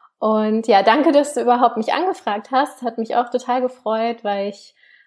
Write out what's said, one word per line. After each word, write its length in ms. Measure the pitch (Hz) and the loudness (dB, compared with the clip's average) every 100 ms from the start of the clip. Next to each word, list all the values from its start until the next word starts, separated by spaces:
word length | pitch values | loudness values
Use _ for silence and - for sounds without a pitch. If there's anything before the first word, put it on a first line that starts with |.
| _ - | _ -4
Und 480 | 214 214 214 220 226 | 0 0 0 0 2
ja, 160 | 196 | 4
danke, 300 | 196 262 320 | 4 4 4
dass 240 | 285 285 240 | 2 2 0
du 60 | |
überhaupt 360 | 233 240 240 226 | 0 2 2 0
mich 160 | 220 | -4
angefragt 560 | - 370 - 226 208 - | -2 -2 -4 -6 -6 -2
hast. 320 | 262 294 - | -2 -2 -4
Hat 160 | 240 240 | -8 -6
mich 180 | 220 - | -4 -4
auch 140 | 247 | -2
total 320 | 247 254 254 | -4 -4 -4
gefreut, 640 | 254 - 214 220 233 233 | -4 -6 -6 -4 -4 -4
weil 260 | 202 202 202 | -6 -4 -6
ich, 240 | 202 - _ _ _ | -10 -20 _ _ _